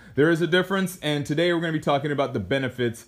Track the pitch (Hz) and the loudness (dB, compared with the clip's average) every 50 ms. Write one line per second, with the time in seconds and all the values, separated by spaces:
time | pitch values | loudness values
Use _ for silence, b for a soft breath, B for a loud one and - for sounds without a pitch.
0 | B B B 131 147 165 170 160 175 160 175 185 185 190 202 190 190 180 - - | B B B 2 4 4 4 2 2 2 2 2 2 2 0 -2 -2 -2 -4 -4
1 | - 151 147 147 139 - 147 156 170 180 175 165 170 165 160 151 - 165 143 139 | -4 -2 -2 -2 -2 -2 0 0 2 2 0 0 0 -2 -4 -2 0 0 0 0
2 | 143 147 143 135 139 123 123 117 95 87 135 139 135 123 - - 123 117 - - | 0 -2 -2 -2 -2 -2 -2 -4 -2 -2 -2 -2 -2 -2 -2 -2 -2 -2 -2 -6
3 | - | -12